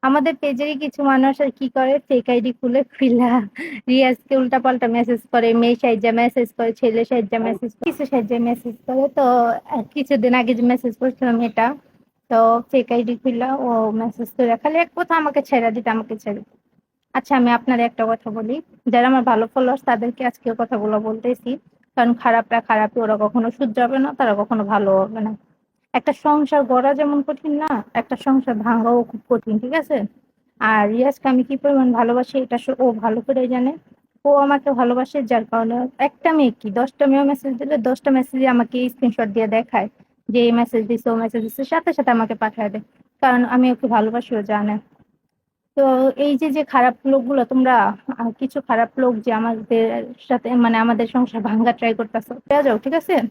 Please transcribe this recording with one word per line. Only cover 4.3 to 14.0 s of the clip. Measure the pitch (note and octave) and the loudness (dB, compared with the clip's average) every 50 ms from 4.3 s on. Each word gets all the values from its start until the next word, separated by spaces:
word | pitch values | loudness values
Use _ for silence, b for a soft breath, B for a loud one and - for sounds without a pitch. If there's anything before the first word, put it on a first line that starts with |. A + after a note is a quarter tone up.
| C4+ | 0
উল্টাপাল্টা | C4+ B3+ B3 C4+ C4 A#3+ B3+ C4 A#3+ B3+ | 0 0 0 0 0 0 0 0 0 -2
মেসেজ | A#3 A3+ A#3 A#3 G#3+ A#3+ A#3 - _ | 0 0 0 0 0 -2 -4 -4 _
করে, | - A#3+ A3+ A3+ A3+ | 0 2 2 4 4
মেয়ে | A#3 A#3 A#3 A#3+ | 4 4 2 2
সাইজা | A#3 - B3 A#3 G#3+ G3 A#3 | 2 2 0 0 2 0 0
মেসেজ | A3+ A#3 A#3+ B3 - C4 A#3+ A#3 _ | 2 2 0 2 2 0 -2 -2 _
করে, | - A#3 A3+ A3 | -4 -4 -4 -2
ছেলে | _ - A#3+ A3 A3+ A#3 | _ -2 0 0 0 -2
সাইজা | - C4 A#3+ A3 G3 - A3+ | 0 -2 -2 -2 -2 -4 -4
মেসেজ | A3+ A3+ A3+ - - A#3 | -2 -4 -4 -6 -8 -10
করে, | - _ - | -10 _ -6
কিছু | E4+ - - D4 | -6 -4 -4 -6
সাইজা | C4+ C#4 B3+ A3 G3+ B3 A#3 | -2 -2 -2 0 0 -2 -2
মেসেজ | A#3 A#3+ A#3+ A#3+ - A#3+ A3+ - _ | 0 -2 -2 -4 -6 -12 -12 -10 _
করে। | - B3+ C4 C4+ | -4 -2 0 -2
তো, | C#4 C#4 D4+ C#4 B3 B3 B3 A#3 A#3 A3+ - _ | 0 0 2 2 4 4 4 2 2 0 -4 _
আহ, | - D4+ B3+ G#3 - _ | -6 -6 -6 -6 -6 _
কিছুদিন | D4 C4+ - C#4+ B3+ G#3 B3+ B3 | -6 -2 0 0 0 2 2 2
আগে | B3+ B3 A3+ B3+ | 2 2 0 0
যে | A3 A#3+ | 2 2
মেসেজ | A#3+ B3 B3 - B3 A3 | 2 2 0 -2 -6 -6
করছিলাম | _ B3 C4 B3+ _ C4 B3 A#3 A3+ | _ -4 -4 -2 _ -2 0 0 0
এটা, | A#3+ A#3 - - A3+ A#3+ D4 C#4 _ _ _ _ _ _ _ _ _ _ | -2 -2 0 0 0 0 -2 -6 _ _ _ _ _ _ _ _ _ _
তো | B3 A3+ A3+ A3+ A#3 A#3 | 2 4 4 4 4 2
ফেক | A#3 _ - C4 A#3 - | -2 _ -2 -2 0 0
আইডি | A#3+ A#3+ A#3 A3 A#3+ | -2 -2 -2 -2 -6
খুইলা | - _ C4 A#3+ A#3 B3+ C4 C4+ | -4 _ -4 -2 -2 -4 -4 -4
ও | C#4 C4 B3 A#3 A3+ A3 A3 | -4 -2 -2 0 0 0 0
মেসেজ | G#3+ A3 | -2 -2